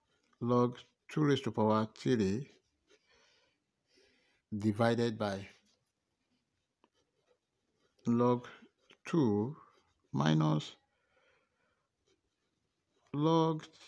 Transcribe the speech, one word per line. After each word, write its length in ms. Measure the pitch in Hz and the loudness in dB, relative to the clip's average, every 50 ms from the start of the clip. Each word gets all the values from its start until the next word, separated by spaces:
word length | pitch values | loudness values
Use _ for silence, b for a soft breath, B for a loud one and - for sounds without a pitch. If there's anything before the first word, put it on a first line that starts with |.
| _ _ _ _ _ _ _ _ | _ _ _ _ _ _ _ _
log 380 | 120 120 123 123 123 120 127 - - _ _ _ _ - | -2 0 2 2 2 2 -2 -6 -16 _ _ _ _ -8
two 160 | - 156 151 | -4 0 2
raised 200 | 143 139 131 - | 2 2 0 0
to 60 | 117 | -4
power 380 | - 120 107 107 107 110 110 110 - - | -2 0 2 2 2 2 0 -2 -8 -6
three 500 | - 135 127 113 101 95 98 127 143 - - _ _ _ _ _ _ b b b b b b b b b b b b b b b _ _ _ _ _ b b b b b b b b b b b b _ 107 | -2 0 0 2 0 0 -2 -4 -6 -12 -18 _ _ _ _ _ _ b b b b b b b b b b b b b b b _ _ _ _ _ b b b b b b b b b b b b _ -10
divided 600 | 104 101 110 101 107 117 117 117 113 117 117 110 107 | -4 -2 -2 0 2 2 2 2 2 0 -2 -2 -4
by 280 | 107 101 98 98 98 - - _ _ _ _ _ _ _ _ _ _ _ _ _ _ _ _ _ _ _ _ _ _ _ _ _ _ _ _ _ _ _ _ _ _ _ _ _ _ _ _ _ _ _ _ _ _ _ _ _ - | -6 -6 -6 -8 -10 -14 -18 _ _ _ _ _ _ _ _ _ _ _ _ _ _ _ _ _ _ _ _ _ _ _ _ _ _ _ _ _ _ _ _ _ _ _ _ _ _ _ _ _ _ _ _ _ _ _ _ _ -4
log 400 | 117 117 120 123 123 123 123 123 - - - - - _ _ _ _ - - - | -2 0 2 2 2 2 0 -4 -10 -20 -20 -20 -20 _ _ _ _ -20 -18 -10
two 520 | - - 165 139 110 101 104 107 131 156 b b b b b b b b _ _ _ - | -4 0 2 2 2 2 0 -2 -4 -6 b b b b b b b b _ _ _ -6
minus 640 | 135 143 156 156 156 156 156 156 151 - - - - _ _ _ _ _ _ _ _ _ _ _ _ _ _ _ _ _ _ _ _ _ _ _ _ _ _ _ _ _ _ _ _ _ _ _ _ _ _ _ _ _ _ _ _ _ _ - | 0 2 2 4 4 2 2 0 -2 -4 -8 -14 -20 _ _ _ _ _ _ _ _ _ _ _ _ _ _ _ _ _ _ _ _ _ _ _ _ _ _ _ _ _ _ _ _ _ _ _ _ _ _ _ _ _ _ _ _ _ _ -6
log 520 | 143 151 160 165 165 160 160 160 156 - - - - - | -2 0 2 2 2 2 0 -2 -4 -8 -14 -20 -20 -20